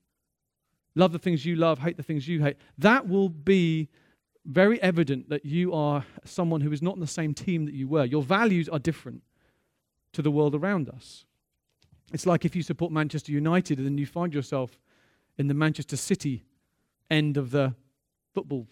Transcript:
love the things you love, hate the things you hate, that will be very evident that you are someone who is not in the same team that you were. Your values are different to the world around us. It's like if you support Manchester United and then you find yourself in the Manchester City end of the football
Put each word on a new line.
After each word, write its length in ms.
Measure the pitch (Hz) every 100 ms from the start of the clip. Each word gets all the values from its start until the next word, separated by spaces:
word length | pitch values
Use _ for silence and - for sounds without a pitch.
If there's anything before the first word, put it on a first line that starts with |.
| _ _ _ _ _ _ _ _ _
love 180 | - 185
the 60 | 165
things 260 | 185 165
you 120 | 147 165
love, 240 | 165 151
hate 160 | 151 170
the 60 |
things 240 | 143 156 135
you 160 | 170
hate, 140 | 147 - _ -
that 300 | 175 254 214
will 200 | 190 196
be 600 | 160 151 190 170 160 156 _ _ _ _ _
very 360 | - 139 196 233
evident 480 | 185 170 147 135 -
that 160 | 151
you 300 | 147 165 180
are 320 | 165 147 143 135 -
someone 360 | - - 170 160
who 120 | 147
is 80 | 147
not 140 | 170
in 60 | 190
the 60 | 160
same 280 | - 156
team 300 | 143 - 170
that 100 | 151
you 140 | 143 131
were. 160 | 156
Your 180 | 127 147
values 460 | 135 190 226 180 156
are 100 | 156
different 440 | 143 151 127 120 _ _ _ _ _ _ _ _ _
to 100 | -
the 80 | 151
world 240 | 147 151
around 340 | 147 180 202 135
us. 380 | 131 - - _ _ _ _ _ _ _ _ _
It's 120 | 160
like 200 | - 170 165
if 100 | 180
you 60 |
support 300 | 156 160 175
Manchester 400 | 156 151 151 -
United 440 | 147 151 175 185 139
and 100 | 139
then 120 | 143
you 80 | 143
find 260 | 170 175
yourself 480 | 147 131 139 127 _ _ _ _ _ _ -
in 120 | 143
the 60 |
Manchester 420 | 143 156 151 143 135
City 480 | - 190 147 123 - _ _ _ _ _ -
end 260 | 156 151 143
of 140 | 127
the 240 | 139 131 123 _ _ _ _ _
football 320 | - 156 139 110